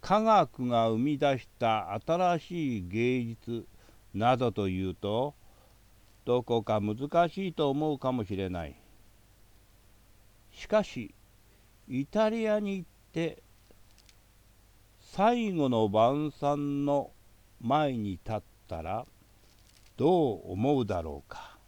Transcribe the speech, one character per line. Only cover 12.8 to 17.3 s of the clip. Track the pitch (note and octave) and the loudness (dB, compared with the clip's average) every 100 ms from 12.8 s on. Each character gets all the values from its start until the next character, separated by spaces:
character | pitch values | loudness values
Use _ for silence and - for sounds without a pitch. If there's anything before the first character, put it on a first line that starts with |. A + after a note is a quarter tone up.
っ | F3 _ _ | -8 _ _
て、 | - E3 - - - - - - - - - _ _ - _ - - _ _ - | -6 -6 -6 -20 -20 -20 -20 -20 -20 -20 -20 _ _ -20 _ -20 -20 _ _ -16
最 | - G3+ A#3+ A3 | 2 2 2 0
後 | F3+ C#3 | 0 2
の | A#2 A2 | 4 4
晩 | G#2 A#2 C#3+ D3+ | 6 4 4 -4
餐 | - C#3+ D3 C#3+ C#3+ | -2 -2 -2 -2 -2
の | C#3+ C#3+ - - - | 0 0 -2 -12 -20